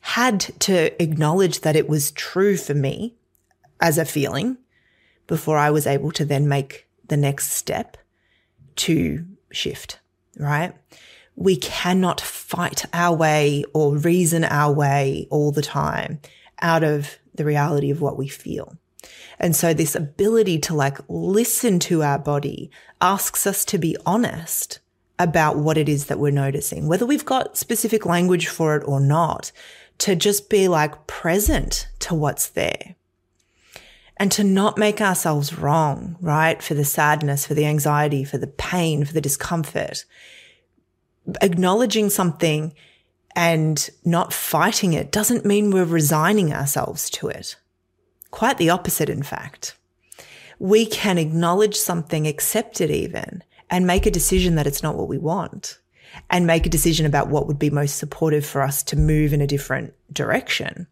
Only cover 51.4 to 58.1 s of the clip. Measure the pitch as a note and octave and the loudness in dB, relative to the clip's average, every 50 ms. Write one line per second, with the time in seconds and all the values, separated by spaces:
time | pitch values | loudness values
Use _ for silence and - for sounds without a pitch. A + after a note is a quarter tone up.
51.4 | E3+ E3+ F3 G3 G#3+ G#3+ G#3 - - - F3 E3+ D3+ - - D3+ D3+ D3+ D3 D3 | 2 2 4 4 2 2 2 -2 -4 -2 -2 -4 -4 -4 -4 -2 -2 -2 -2 -2
52.4 | - - - G#3+ A#3 - - - F3+ D3+ D3+ - - - - - - - - - | -4 -2 -2 -2 -4 -4 -4 -4 -2 0 0 -2 -4 -4 -6 -10 -10 -10 -14 -16
53.4 | - _ _ - - _ F3 F3+ F3+ F3+ F#3 F#3+ - G#3+ - F3 - - F#3+ F#3 | -18 _ _ -20 -8 _ 0 2 2 2 2 2 2 2 2 2 0 2 2 2
54.4 | F3+ F3+ E3 D#3 C#3+ C#3+ C#3+ - - D#3 D3+ - F#2 - - C3+ - - F3 G3 | 2 2 2 2 0 0 -2 -4 -4 -4 -4 -4 -4 -4 -4 -4 -2 -2 -4 -4
55.4 | - - - - - - - _ _ _ _ _ - - - - - - - F3+ | -6 -8 -12 -14 -14 -14 -16 _ _ _ _ _ -20 -20 -20 -20 -6 -2 0 2
56.4 | F3 E3 E3 E3 - E3+ E3 D3+ - E3+ D#3+ E3 D#3 D3+ C#3+ F3+ - - D3 D3 | 4 4 4 4 2 2 0 2 2 2 2 4 2 2 2 2 2 2 0 -2
57.4 | C#3+ - D3 C#3+ D3+ D3 C#3+ C#3+ D3 C#3+ - - - C#3+ | 0 -2 -2 0 0 0 0 0 -2 -2 -4 -6 -8 -10